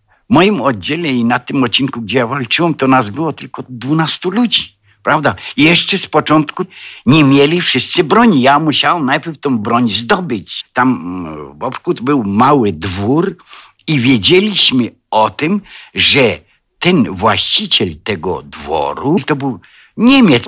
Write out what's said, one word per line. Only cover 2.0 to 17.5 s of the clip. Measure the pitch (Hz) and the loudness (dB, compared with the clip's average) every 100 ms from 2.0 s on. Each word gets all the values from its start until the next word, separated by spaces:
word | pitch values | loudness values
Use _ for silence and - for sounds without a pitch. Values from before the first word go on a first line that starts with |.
gdzie | 101 127 | -4 -2
ja | 117 | -2
walczyłem, | 139 117 - 170 | -4 -4 -2 -2
to | - 131 | 0 2
nas | 131 104 | 2 0
było | 127 160 | -4 -6
tylko | - 131 - 113 | -6 -14 -14 -14
dwunastu | 123 127 160 156 - 185 | -10 -2 0 0 -2 -2
ludzi, | 202 240 - - _ _ _ | -2 0 -2 -6 _ _ _
prawda? | - 156 143 98 - - | -2 0 0 -4 -10 2
I | |
jeszcze | 156 170 - 196 | 4 4 2 -2
z | - | 0
początku | 151 147 156 147 - - - - - 113 | -2 2 2 0 -6 -10 -10 -20 -6 2
nie | 156 | 4
mieli | 135 139 143 175 | 6 4 4 2
wszyscy | - 127 - 180 | 0 -2 0 0
broni. | 156 208 240 147 | 2 4 4 4
Ja | 131 143 | 4 2
musiałem | 160 131 143 170 131 | 2 0 0 0 0
najpierw | 151 170 156 | -2 -4 -6
tą | 143 117 | -4 -2
broń | 101 117 120 | -2 0 0
zdobyć. | 98 117 190 175 110 - - - | -2 -2 -2 -2 -8 -6 -10 -8
Tam, | 127 127 | -2 0
mm, | 95 87 90 82 76 71 | 0 -6 -10 -10 -12 -16
w | |
Bobkut | 73 127 - - 170 | -10 -10 -8 -6 -4
był | 123 143 | -2 -2
mały | 101 101 131 147 104 | 0 2 4 4 2
dwór | 78 101 90 101 151 196 170 _ - - _ - | -2 -8 -4 -2 0 0 -6 _ -20 -20 _ -2
i | 147 | 0
wiedzieliśmy | 120 123 92 180 214 190 - 131 113 _ - | 2 2 4 2 2 0 2 2 -2 _ -4
o | 107 107 | 0 0
tym, | - 156 202 - - - | 0 -2 -2 -4 -20 -14
że | 95 - 147 117 76 _ _ _ _ | -2 0 2 2 0 _ _ _ _
ten | 175 180 87 | 0 2 0
właściciel | 92 107 95 - | 0 0 0 0